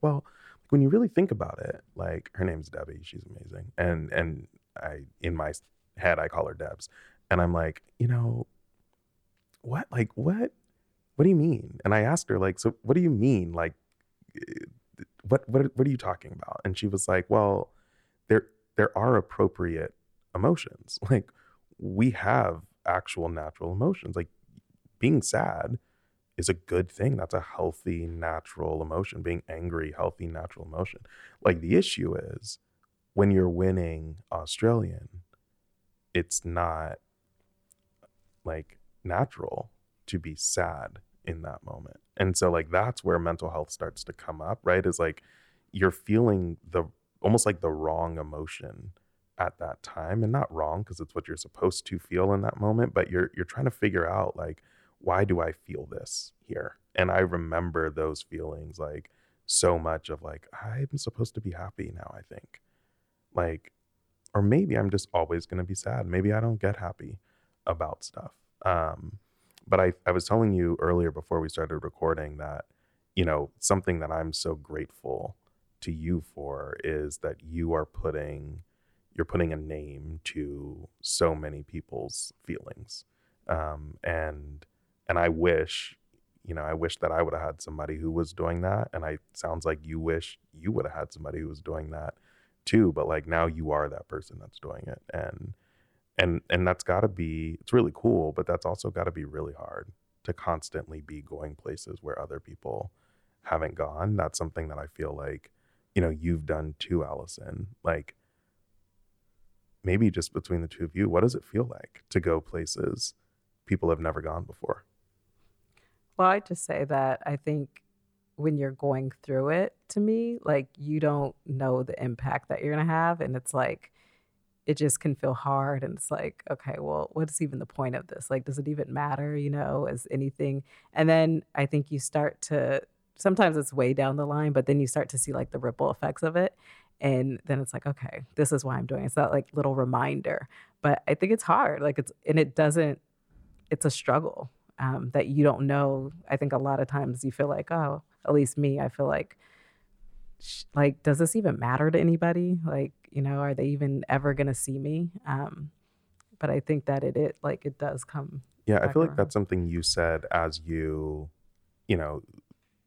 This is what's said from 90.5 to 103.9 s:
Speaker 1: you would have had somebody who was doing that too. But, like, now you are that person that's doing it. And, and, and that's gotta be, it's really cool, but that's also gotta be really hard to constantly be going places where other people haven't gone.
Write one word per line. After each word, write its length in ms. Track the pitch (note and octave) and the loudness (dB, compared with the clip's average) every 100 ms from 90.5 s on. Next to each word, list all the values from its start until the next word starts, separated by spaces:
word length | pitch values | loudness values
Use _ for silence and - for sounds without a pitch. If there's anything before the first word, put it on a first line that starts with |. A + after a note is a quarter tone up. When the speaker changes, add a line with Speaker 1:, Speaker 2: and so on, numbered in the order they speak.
Speaker 1:
you 180 | E2 F2 | -8 -4
would 120 | A2+ | -2
have 100 | D2 | -2
had 180 | D#2+ D2 | -6 -10
somebody 280 | D#2+ D2 D2+ | -10 -10 -8
who 80 | D#2 | -8
was 120 | D2+ | -10
doing 300 | D#2 D#2 D#2 | -10 -8 -8
that 240 | D#2 D#2 - _ _ _ _ | -10 -10 -12 _ _ _ _
too. 280 | - A2 G2 | 4 6 6
But, 160 | D2+ D2+ | 4 0
like, 180 | D#2 D#2 | -2 0
now 200 | E2 E2+ | 0 2
you 260 | D#2+ D#2 | 0 -2
are 160 | D2+ D2 | 0 -2
that 200 | C#2+ - | -6 -12
person 300 | D2+ - - | -14 -14 -18
that's 180 | G2 - | -20 -16
doing 260 | - - - | -14 -12 -12
it. 160 | - - | -14 -10
And, 420 | E2 - - G2 - _ _ _ _ _ - | -6 -6 -8 -12 -14 _ _ _ _ _ 0
and, 220 | F2+ E2+ - | 2 0 0
and 180 | F2+ F2+ | 2 2
that's 160 | F2+ | 2
gotta 260 | - F2+ G#2+ | 0 2 2
be, 500 | F2+ E2 D#2+ D#2+ D#2 | 0 -6 -4 -6 -8
it's 120 | - | 2
really 200 | B2 D#2+ | 2 4
cool, 380 | - A#2 G2 D#2 | 2 2 4 2
but 140 | D2+ F#2 | -2 -2
that's 180 | F2 | -2
also 260 | E2+ F2+ - | -2 -4 -4
gotta 200 | F2 F2 | -4 -4
be 140 | E2+ | -4
really 280 | D2 D2+ D2 | -8 -8 -8
hard 400 | C#2+ - - - - _ _ | -10 -12 -14 -14 -20 _ _
to 80 | - | -8
constantly 680 | F2 - E2 - D#2+ C#2+ D#2 | -6 -4 -4 -4 -10 -10 -12
be 200 | D2 D2+ | -12 -14
going 340 | D2 D2+ D2+ | -12 -12 -10
places 440 | D2 - D#2 - - | -10 -12 -10 -12 -12
where 200 | D2+ - | -8 -8
other 200 | C#2+ C#2+ | -8 -12
people 500 | - E2+ - A1 - _ _ _ _ _ | -14 -12 -8 -8 -8 _ _ _ _ _
haven't 320 | - E2 D#2 | -4 -2 -2
gone. 420 | C#2+ D2 | -4 -6